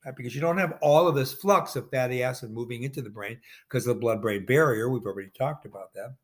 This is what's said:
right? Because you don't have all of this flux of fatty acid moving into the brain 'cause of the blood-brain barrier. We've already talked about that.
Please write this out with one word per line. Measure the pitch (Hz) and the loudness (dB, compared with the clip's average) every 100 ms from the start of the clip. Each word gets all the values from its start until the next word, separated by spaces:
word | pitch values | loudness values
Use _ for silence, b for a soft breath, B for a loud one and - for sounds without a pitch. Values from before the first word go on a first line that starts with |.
| 139 | -14
right? | 131 | -10
Because | 120 | -8
you | 123 | -2
don't | 165 175 | 0 0
have | 180 - | 0 0
all | 151 151 180 | 6 6 6
of | 143 | 2
this | 131 | 0
flux | - 196 196 - 135 | -2 4 4 4 -8
of | - | -6
fatty | 135 127 127 | -2 -2 -2
acid | 123 127 117 | -2 -4 -10
moving | 110 117 120 | -10 -8 -8
into | 131 143 | -8 -8
the | 113 | -12
brain | 107 101 117 B B B | -10 -12 -12 B B B
'cause | 127 117 | -2 0
of | 113 | 0
the | |
blood-brain | 117 110 110 101 95 | 2 0 0 -2 2
barrier. | 135 156 110 117 | 4 4 2 0
We've | 127 101 | -2 -4
already | 98 95 _ | -8 -12 _
talked | 135 151 - | -4 -4 -14
about | 101 95 | -16 -18
that. | 95 110 131 | -14 -16 -16